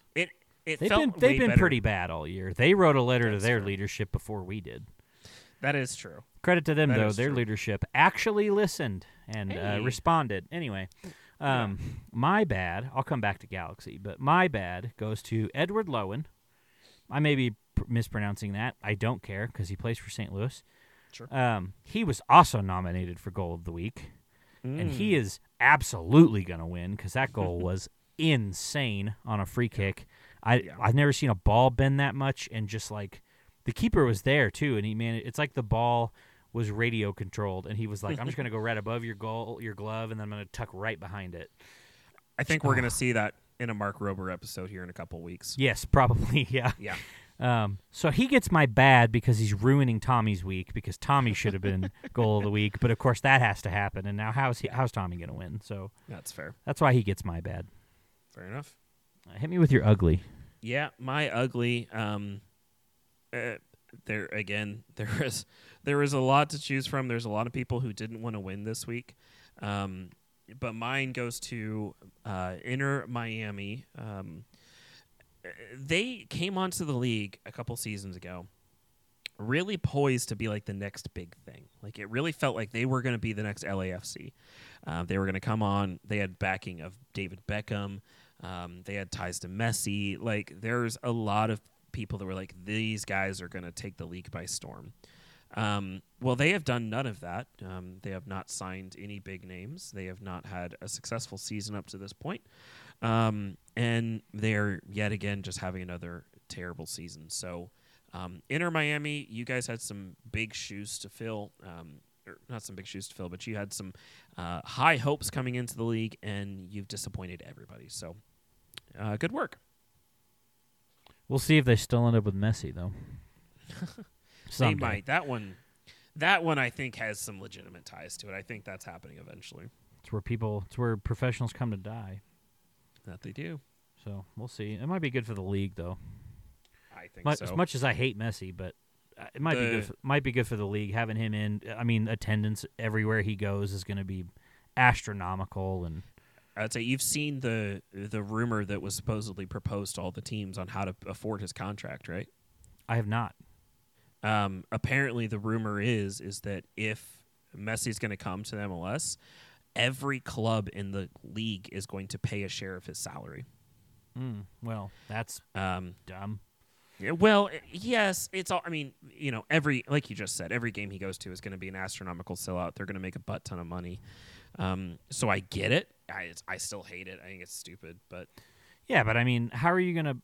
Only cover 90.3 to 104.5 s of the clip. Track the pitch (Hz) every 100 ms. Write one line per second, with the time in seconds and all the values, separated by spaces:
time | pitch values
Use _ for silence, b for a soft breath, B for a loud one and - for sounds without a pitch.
90.3 | 104 - 80 110 120 117 120 127 117 107
91.3 | 104 110 104 - _ _ - 104 98 95
92.3 | 92 95 92 90 107 110 107 - 98 98
93.3 | 95 87 92 87 - 101 - 85 90 -
94.3 | 85 98 - - 50 - - b b b
95.3 | b b - 107 101 95 92 - _ 127
96.3 | 123 151 196 143 120 113 113 135 98 87
97.3 | 90 131 _ 95 92 90 92 101 95 98
98.3 | 95 - - 95 92 92 - 101 101 98
99.3 | 95 92 90 101 170 - 101 92 92 95
100.3 | 90 98 92 87 - 110 - - 113 -
101.3 | 98 - 107 104 104 - 95 98 - 151
102.3 | 196 - B B B B B 117 113 113
103.3 | 104 101 - _ - 120 117 117 113 -
104.3 | 110 110